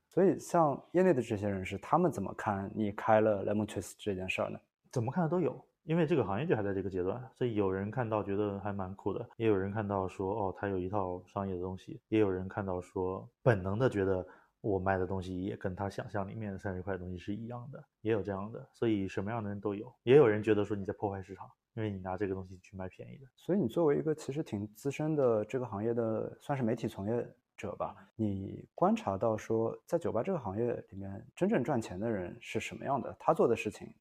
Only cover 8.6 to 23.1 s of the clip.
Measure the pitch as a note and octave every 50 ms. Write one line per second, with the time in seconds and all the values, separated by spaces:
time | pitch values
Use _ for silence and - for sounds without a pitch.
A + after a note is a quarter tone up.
8.6 | F#2+ G#2 G2 G2 F#2 F#2 G2 - - G2+ F#2+ - A#2 - - - A2+ A2+ G#2 F#2
9.6 | F#2+ G2+ G2+ A2+ G#2 G2+ G2+ F#2+ F#2+ F2+ - - G2 F#2+ G#2 A2+ G2+ F#2 F2 -
10.6 | G#2 G2+ G2 F#2 F2+ F#2 G#2 G#2 F#2+ F2+ F2+ F#2 F#2+ - - G2+ G2 G2 F#2 F2
11.6 | F2+ F#2 F#2+ F#2 - - - - _ - A2 A2 G#2+ G2 F#2 F#2 F#2+ F#2+ - A2
12.6 | G2 F#2+ F2+ F2+ F2 - - F#2+ F#2 F#2 F#2 G2 A#2 A#2+ _ _ - C3 A2+ F#2+
13.6 | F2+ F#2+ G2+ A2 C3 A#2+ G2+ G2+ F#2+ F#2+ F#2+ F#2 F2 - - - _ _ _ _
14.6 | - A2+ G2 F#2+ F2+ G2 G2 F#2 F#2 F2+ F#2+ F#2+ F2 F#2 F#2 F2+ F#2 G2+ A2+ -
15.6 | - G2 F2+ F2 G2+ G2 - - - - - G#2 G2 G2 A2 A2+ G#2+ G2+ F#2+ F#2
16.6 | - G2+ F#2 F#2 F2+ G2+ F#2+ F2+ F2+ F2+ F#2 F2 - - G#2 A2+ A#2 A2+ A#2+ A#2+
17.6 | A#2+ C#3+ - - - _ _ _ - G#2+ A2+ G2+ F2+ G2+ G2 F#2+ G2+ A2 A#2 -
18.6 | C#3 - _ - B2 A#2 A2 G2+ F#2+ F#2 - A2 F#2+ G#2 A#2 A#2 G#2+ G2+ G2+ G2+
19.6 | G2 G#2 G2+ G2+ A2+ - - _ - A#2+ C3 D3+ C#3+ A2 G#2 G#2+ G#2 A2 G#2+ G#2
20.6 | G2+ - A2 G2+ F#2 G2+ G2 - A2 G2+ G2 G2 F#2 - F#2+ - - - _ _
21.6 | _ _ - A2+ A2 G#2+ G2 F#2+ F#2 F#2 F#2 F2+ G#2 F#2+ F#2+ F#2+ F#2 F#2 F#2+ F2+
22.6 | _ - - F#2 F#2 F#2 - - - A#2+